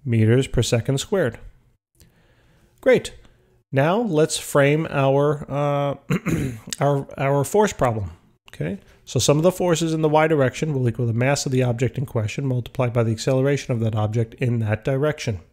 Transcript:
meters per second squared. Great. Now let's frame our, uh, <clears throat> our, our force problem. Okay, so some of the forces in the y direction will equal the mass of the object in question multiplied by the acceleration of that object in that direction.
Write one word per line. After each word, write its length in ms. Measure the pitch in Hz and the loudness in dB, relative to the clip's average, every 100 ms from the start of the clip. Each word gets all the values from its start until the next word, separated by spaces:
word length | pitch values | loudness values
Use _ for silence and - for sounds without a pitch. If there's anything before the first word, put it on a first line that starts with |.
| 127 | 0
meters 420 | 113 110 123 131 | 2 4 4 2
per 140 | - | -2
second 380 | 113 120 - 135 | 0 0 0 -4
squared. 380 | - 196 131 - - _ _ _ _ _ - _ _ _ _ _ _ _ | -2 -2 -2 -4 -20 _ _ _ _ _ -20 _ _ _ _ _ _ _
Great. 340 | 262 233 - - - _ _ _ _ | 4 4 2 -16 -20 _ _ _ _
Now 280 | 131 151 202 | 0 2 2
let's 380 | 233 151 156 - | 0 2 2 -2
frame 500 | - 147 139 151 160 | 0 2 4 2 0
our, 560 | 147 135 139 147 143 - | 0 2 2 2 -2 -4
uh, 460 | 139 147 143 143 139 _ 165 - 160 | -4 -2 -2 -4 -6 _ -4 -2 -2
<clears throat> 400 | 139 113 - - | -4 -8 -12 -2
our, 280 | 143 139 139 - | 0 0 -4 -4
our 240 | 135 143 | 0 0
force 300 | 135 202 208 | 0 2 0
problem. 380 | - 131 110 92 82 _ _ _ | 0 -2 0 -8 -12 _ _ _
Okay, 260 | - 151 196 - _ | -10 -8 -8 -14 _
so 160 | - 127 | -6 0
some 160 | - 151 | 2 4
of 80 | |
the 80 | 175 | 2
forces 420 | - 180 160 165 | 2 0 0 0
in 80 | 160 | 0
the 60 | 156 | 2
y 200 | 151 160 | 4 4
direction 460 | 156 131 - 160 | 4 2 0 -4
will 140 | 139 120 | 0 -2
equal 200 | 113 120 | -2 -2
the 40 | |
mass 340 | 113 127 143 147 | 0 0 0 0
of 60 | |
the 120 | 127 | 0
object 340 | 127 117 123 - | 0 0 -2 -2
in 80 | - | -4
question 400 | 120 107 - 139 | -4 -4 -4 -2
multiplied 480 | 123 120 - 123 | -4 -4 -4 -2
by 100 | 120 | 0
the 80 | 113 | 0
acceleration 600 | 113 - 131 135 143 - | 0 0 0 2 0 -2
of 80 | 120 | -2
that 140 | 113 107 | 0 0
object 380 | 107 113 110 - | -2 -2 -4 -2
in 240 | 127 120 | -2 0
that 260 | 107 107 143 | -2 -2 -2
direction. 540 | 135 151 147 - 98 - | 0 -2 -2 -6 -8 -12